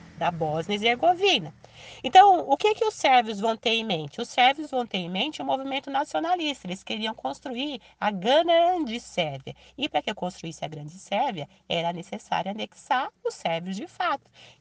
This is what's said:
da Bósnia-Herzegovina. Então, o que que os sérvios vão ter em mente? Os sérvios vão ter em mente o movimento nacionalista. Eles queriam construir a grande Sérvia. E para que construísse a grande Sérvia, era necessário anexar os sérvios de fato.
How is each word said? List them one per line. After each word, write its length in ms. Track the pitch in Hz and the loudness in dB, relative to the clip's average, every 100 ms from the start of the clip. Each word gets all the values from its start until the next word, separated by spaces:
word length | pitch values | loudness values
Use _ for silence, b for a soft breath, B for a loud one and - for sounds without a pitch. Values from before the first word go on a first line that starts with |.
| - - | -8 -4
da 140 | 170 | -4
Bósnia-Herzegovina. 1200 | 170 156 160 165 208 226 240 330 349 392 277 156 - B B B B | -2 -2 -2 -2 0 0 2 2 4 2 2 -2 -14 B B B B
Então, 380 | 262 370 403 349 - | 6 10 10 8 2
o 80 | 285 | 2
que 180 | 427 | 2
que 100 | 427 | 2
os 100 | 427 | -2
sérvios 460 | - 294 254 220 202 | 0 4 4 4 -2
vão 160 | 226 220 | -2 -2
ter 140 | 233 | 0
em 140 | 226 | 0
mente? 360 | 220 165 147 - | 0 -4 -4 -8
Os 80 | 240 | -4
sérvios 420 | - 247 285 302 | 4 4 4 -4
vão 160 | 262 233 | -4 -4
ter 120 | 190 | -4
em 100 | 170 | -4
mente 340 | 185 285 302 | -4 -4 -4
o 20 | |
movimento 460 | 277 269 269 269 277 | -4 -4 -4 -6 -4
nacionalista. 760 | 277 302 311 320 359 302 262 180 | -4 -2 -2 -2 -2 -2 -6 -8
Eles 160 | 185 | -10
queriam 320 | - 220 220 | -8 -6 -6
construir 680 | 233 262 277 277 240 294 262 b b | -6 -8 -8 -10 -8 -8 -10 b b
a 100 | 202 | -4
grande 880 | 196 202 294 339 330 339 359 262 233 | -2 2 4 4 4 4 0 -2 -6
Sérvia. 540 | - - 156 139 135 - b b | -8 -4 -4 -6 -12 -16 b b
E 120 | 294 | -4
para 120 | 294 | -4
que 140 | 233 | -4
construísse 500 | 208 180 - 170 - | -6 -8 -8 -12 -10
a 40 | 151 | -10
grande 240 | 151 147 | -10 -14
Sérvia, 560 | 180 - 202 269 180 139 b b | -14 -6 -2 -2 -4 -10 b b
era 240 | 170 165 | -2 -2
necessário 580 | 175 - 208 - 170 180 | -6 -10 -12 -4 -4 -4
anexar 600 | 214 208 - - 254 320 _ | -8 -10 -10 -2 -2 -2 _
os 100 | 466 | -8
sérvios 420 | - 175 165 180 190 | -4 -4 -4 -4 -8
de 100 | 339 | -8
fato. 440 | - 359 285 _ B B B | -4 -4 -4 _ B B B